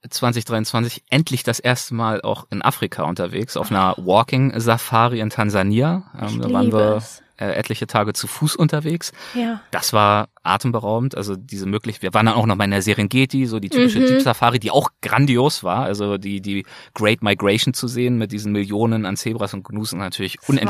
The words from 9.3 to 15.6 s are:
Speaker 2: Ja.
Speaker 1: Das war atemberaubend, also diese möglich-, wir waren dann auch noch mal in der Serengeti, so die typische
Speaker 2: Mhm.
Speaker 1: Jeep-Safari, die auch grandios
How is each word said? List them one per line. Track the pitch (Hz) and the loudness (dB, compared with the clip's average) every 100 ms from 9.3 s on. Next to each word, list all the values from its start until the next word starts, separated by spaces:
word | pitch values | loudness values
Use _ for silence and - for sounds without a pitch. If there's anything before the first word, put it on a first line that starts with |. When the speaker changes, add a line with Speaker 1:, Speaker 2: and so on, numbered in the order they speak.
Speaker 2:
Ja. | 240 233 214 - | -4 -4 -6 -8
Speaker 1:
Das | - - | -4 0
war | 107 104 104 104 _ | 4 6 4 0 _
atemberaubend, | 85 98 123 113 104 117 131 - | -2 0 0 -2 0 0 -2 -4
also | 101 95 | -6 -6
diese | 127 101 95 | -8 -8 -4
möglich-, | 107 113 - | -4 -4 -6
wir | 92 | 0
waren | 107 113 | 2 4
dann | 113 | 2
auch | 110 | 2
noch | 98 | 2
mal | 101 | 0
in | |
der | 101 | 0
Serengeti, | 98 101 101 127 131 135 123 | 0 0 2 2 2 0 -2
so | 110 | -2
die | 98 | 0
typische | 254 247 214 | 2 4 4
Speaker 2:
Mhm. | 254 | 4
Speaker 1:
Jeep-Safari, | 262 262 - 117 120 | 4 2 2 2 2
die | 107 | 2
auch | 143 - - | 2 0 -4
grandios | - 131 143 120 143 - | -2 2 4 4 2 0